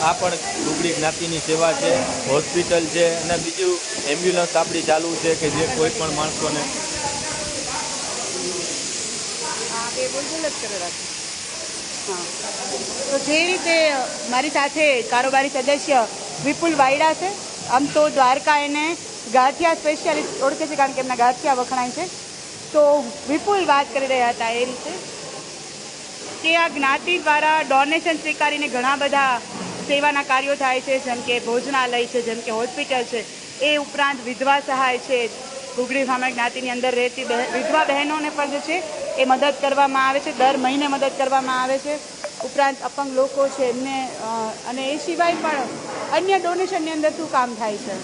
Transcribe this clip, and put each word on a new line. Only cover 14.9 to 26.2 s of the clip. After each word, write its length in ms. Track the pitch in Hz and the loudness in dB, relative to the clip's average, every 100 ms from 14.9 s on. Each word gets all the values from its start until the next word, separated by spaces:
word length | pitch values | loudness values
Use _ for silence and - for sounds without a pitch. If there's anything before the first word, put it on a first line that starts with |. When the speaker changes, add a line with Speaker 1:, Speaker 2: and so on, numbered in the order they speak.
| 254 | 4
Speaker 2:
કારોબારી 460 | 214 240 262 262 269 | 2 2 4 4 2
સદસ્ય 580 | 269 247 285 - 269 214 - - - | 0 0 0 4 4 4 -2 -10 -4
વિપુલ 320 | 156 302 339 302 | -2 0 0 4
વાયડા 380 | 262 277 320 | 4 6 4
છે, 160 | 311 359 403 - - - | 4 -2 -4 -10 -12 0
આમ 160 | 247 285 | 2 4
તો 220 | 311 302 | 4 4
દ્વારકા 500 | 285 254 269 302 294 | 6 6 6 4 2
એને 380 | 285 294 302 302 - - - | 2 0 0 -2 -8 -12 2
ગાંઠિયા 420 | 240 262 277 330 | 4 4 4 2
સ્પેશિયાલિસ્ટ 680 | 320 302 302 349 302 - - | 2 0 0 0 0 -2 0
ઓળખે 240 | 269 302 302 | 0 0 -4
છે 100 | 294 | 2
કારણ 160 | 269 | 2
કે 80 | 262 | 2
એમના 140 | 262 | -4
ગાંઠિયા 400 | 240 240 247 302 | 4 4 4 2
વખણાય 360 | 254 247 254 247 | 2 0 0 -2
છે. 160 | 240 349 - - - - - - | -4 -6 -6 -14 -14 -14 -14 -2
તો 320 | 302 294 294 233 - - | 4 6 6 2 -8 -2
વિપુલ 380 | 311 403 403 330 | -2 2 2 4
વાત 200 | 285 285 | 4 2
કરી 120 | 269 269 | -2 0
રહ્યા 220 | 262 240 | 2 2
હતા 220 | 240 226 | 0 -2
એ 140 | 233 | -2
રીતે 260 | 247 247 294 359 - - - - - - - - - - - - | -2 -4 -8 -10 -10 -12 -12 -12 -14 -14 -14 -14 -14 -14 -14 -12